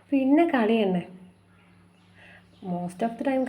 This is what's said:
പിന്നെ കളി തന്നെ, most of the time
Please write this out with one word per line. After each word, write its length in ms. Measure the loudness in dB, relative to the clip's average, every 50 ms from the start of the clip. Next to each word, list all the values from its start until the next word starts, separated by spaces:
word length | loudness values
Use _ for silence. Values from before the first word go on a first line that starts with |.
| -6 -2
പിന്നെ 340 | 0 0 2 4 4 4 4 2
കളി 240 | 2 2 2 2 2 2
തന്നെ, 200 | 2 0 0 -2 -4 -8 -14 -20 -20 -20 -20 _ _ _ _ _ _ _ _ _ _ _ _ _ _ _ _ -20 -20 -20 -20 -20 -20 _ -20 -14 -8 -6
most 300 | -6 -6 -6 -8 -6 -4 -6
of 40 | -4 -4 -4
the 60 | -4
time 160 | -2 -2 0 0